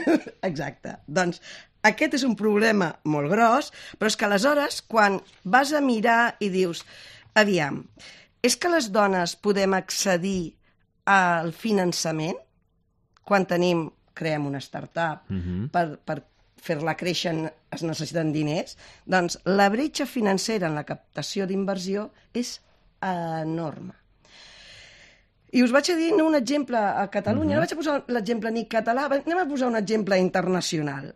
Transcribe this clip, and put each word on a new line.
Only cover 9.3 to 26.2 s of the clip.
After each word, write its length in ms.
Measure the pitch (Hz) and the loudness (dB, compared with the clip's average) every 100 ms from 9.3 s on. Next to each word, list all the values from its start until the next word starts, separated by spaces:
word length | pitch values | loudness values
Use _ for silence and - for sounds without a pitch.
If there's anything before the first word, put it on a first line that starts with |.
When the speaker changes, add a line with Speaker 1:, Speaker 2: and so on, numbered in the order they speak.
| - | -2
Speaker 1:
podem 380 | 208 202 190 | 0 2 2
accedir 840 | 190 185 - 196 180 190 190 160 - _ _ _ _ 196 | 0 -2 -2 0 0 0 -4 -6 -12 _ _ _ _ 2
al 460 | 196 180 170 165 | 4 4 2 -2
finançament?» 840 | - 226 196 180 - 165 156 156 508 - _ _ _ _ _ _ _ - | -4 0 2 2 -2 -4 -4 -4 -6 -14 _ _ _ _ _ _ _ 0
Quan 180 | 202 180 | 0 2
tenim, 420 | 175 180 170 156 - _ | 2 2 2 -2 -10 _
creem 320 | - 160 151 143 | -8 -4 -2 -4
una 140 | 139 | -6
startup 640 | - 151 143 165 165 151 - | -10 -12 -10 -4 -4 -6 -8
Speaker 2:
Mhm. 380 | 95 87 90 127 | -6 -4 -4 -2
Speaker 1:
per, 280 | 175 165 - | -2 -2 -6
per 240 | - 156 - _ _ _ | -8 -8 -10 _ _ _
fer-la 340 | - 151 160 151 | -6 -4 -2 -2
créixer 560 | 175 160 175 160 156 - _ | -4 -2 -2 -4 -6 -10 _
es 120 | 143 | -8
necessiten 500 | 165 156 147 165 156 | -6 -6 -4 -2 -2
diners, 440 | 151 151 165 - - - - | 0 -2 -2 -6 -14 -20 -20
doncs 340 | - 185 175 - | -2 0 0 -2
la 240 | - 196 202 | 0 4 4
bretxa 380 | 220 302 - 262 | 2 -2 -4 -4
financera 600 | 254 214 190 - 220 165 | 0 0 0 0 -2 -2
en 60 | |
la 100 | 151 | -4
captació 640 | - 143 _ - - 196 185 | -6 -10 _ -12 -8 -6 -4
d'inversió 640 | 196 190 190 180 202 214 - _ | -2 -2 -4 -4 -6 -6 -14 _
és 280 | 233 240 - _ _ _ _ | -6 -6 -10 _ _ _ _
enorme. 880 | 190 175 165 160 160 165 160 - 123 - _ _ _ - - - - - - - - _ _ _ _ | -4 -4 -4 -4 -4 -4 -6 -8 -14 -18 _ _ _ -20 -20 -20 -20 -20 -20 -20 -20 _ _ _ _
I 100 | - | 4
us 80 | 247 | 6
vaig 160 | 269 285 | 4 4
a 60 | 330 | 2
dir, 140 | 330 | 2
no, 100 | 320 | 4